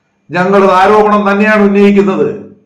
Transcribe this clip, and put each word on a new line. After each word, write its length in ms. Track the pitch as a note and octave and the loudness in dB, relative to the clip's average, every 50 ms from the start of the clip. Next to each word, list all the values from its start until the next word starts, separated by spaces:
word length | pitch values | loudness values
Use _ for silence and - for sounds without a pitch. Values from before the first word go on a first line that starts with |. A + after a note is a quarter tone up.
| _ _ _ _ _ _ C#3+ | _ _ _ _ _ _ -6
ഞങ്ങൾ 260 | F3 F3+ F#3+ G3 G3+ G3 F#3+ F#3 F3+ | -4 -2 0 0 2 2 2 2 2
ആരോപണം 400 | F#3+ G3+ G#3+ G#3+ G#3 G#3 G#3+ G#3 G3+ G3 | 2 2 2 2 2 2 0 0 -2 -2
തന്നെയാണ് 320 | G3+ G3+ G#3+ G#3+ G#3+ G#3+ G3+ G3+ | -2 -2 0 0 0 0 0 0
ഉന്നയിക്കുന്നത്. 640 | G3 G3+ G3+ G3+ G3+ G3 F#3+ F#3+ E3+ D3+ C#3 A#2 - - - - - _ _ | 2 2 2 2 2 2 0 0 -2 -2 -4 -6 -6 -10 -16 -20 -20 _ _